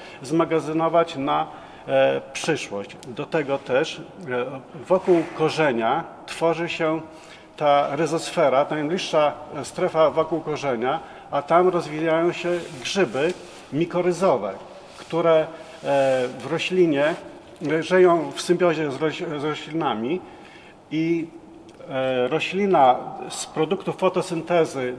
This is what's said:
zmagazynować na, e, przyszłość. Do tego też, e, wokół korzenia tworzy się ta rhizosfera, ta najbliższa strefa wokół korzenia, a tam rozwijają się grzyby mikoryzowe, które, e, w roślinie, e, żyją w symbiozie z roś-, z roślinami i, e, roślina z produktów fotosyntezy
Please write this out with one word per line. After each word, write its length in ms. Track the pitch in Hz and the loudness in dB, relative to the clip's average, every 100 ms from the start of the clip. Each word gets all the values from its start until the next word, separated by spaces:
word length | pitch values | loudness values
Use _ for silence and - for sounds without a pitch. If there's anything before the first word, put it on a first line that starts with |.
| - - | -18 -14
zmagazynować 920 | 127 160 160 160 143 160 165 170 170 135 | -2 2 2 2 0 0 2 4 2 0
na, 300 | 143 151 156 - - - - | -2 -2 -2 -8 -18 -14 0
e, 320 | 135 135 135 - | 4 4 2 -6
przyszłość. 640 | - - 143 - 101 101 - 131 | -6 -2 -2 -4 -8 -10 -14 -14
Do 180 | 113 147 | -10 -4
tego 320 | 165 139 139 | -2 -2 -4
też, 420 | - 131 160 - - - 160 | 0 0 0 -4 -14 -14 -6
e, 540 | 123 131 135 - 156 120 | -4 -4 -8 -14 -8 0
wokół 340 | 180 190 170 - | 2 4 4 2
korzenia 720 | - 156 139 156 117 113 147 165 - - | -2 0 2 0 2 0 0 -4 -12 -14
tworzy 420 | - 165 165 170 | -2 0 0 -4
się 320 | - 160 160 156 - - - - - | -2 -2 -2 -6 -18 -20 -20 -16 0
ta 400 | 147 143 143 143 | 4 4 4 0
rhizosfera, 680 | 160 160 - 180 147 127 | -2 -2 -2 2 4 4
ta 100 | 147 | 2
najbliższa 580 | 151 147 180 - 160 147 147 - 151 | -2 -2 -4 0 2 2 0 -10 -12
strefa 480 | 127 - 175 160 156 | -10 -4 0 4 4
wokół 300 | 143 156 165 | 2 0 -2
korzenia, 600 | 156 143 139 120 123 160 - - - | -4 -4 -4 -2 -2 -4 -6 -18 -6
a 120 | 143 | -4
tam 260 | - 170 180 | 2 4 4
rozwijają 640 | 175 151 156 160 160 175 | 2 -2 -4 0 2 0
się 180 | 170 175 175 165 151 | -2 -4 -4 -6 -10
grzyby 500 | - 196 156 127 160 180 - - - | -4 0 0 0 -2 -2 -12 -20 -8
mikoryzowe, 800 | 139 170 175 180 170 190 127 101 98 - - - - | -4 -2 0 0 2 2 2 0 -8 -14 -20 -20 -20
które, 340 | - 165 170 160 | -6 0 4 4
e, 60 | 151 - - - 143 139 135 131 127 127 | 2 -6 -18 -10 0 2 4 2 0 -6
w 80 | 120 | -6
roślinie, 640 | 160 - 185 170 139 147 175 - - - - 151 | -4 0 4 4 4 2 0 -8 -18 -20 -8 -2
e, 100 | 160 | -2
żyją 480 | 160 185 180 170 143 | 2 6 6 6 0
w 80 | 131 | -4
symbiozie 500 | - 175 180 156 151 | 0 2 2 2 -2
z 120 | 135 | -2
roś-, 200 | 156 143 175 147 | -2 -2 -6 -4
z 40 | |
roślinami 760 | 151 147 - 160 147 107 120 180 - - - - - - - | -4 -6 -6 -4 -2 -2 -2 -4 -8 -18 -20 -20 -20 -20 -8
i, 360 | 151 165 170 160 - - - - - - | -2 0 -2 -4 -12 -20 -20 -20 -18 -8
e, 380 | 135 131 127 127 | -4 0 0 0
roślina 680 | 156 - 185 202 170 131 123 - - - | 0 -2 -2 2 6 6 6 0 -12 -12
z 180 | - - | -10 -6
produktów 500 | - 156 190 - 151 | -2 -2 -2 -4 0
fotosyntezy 960 | 185 180 - 165 160 175 156 135 127 | 0 0 -2 -4 0 2 2 0 -6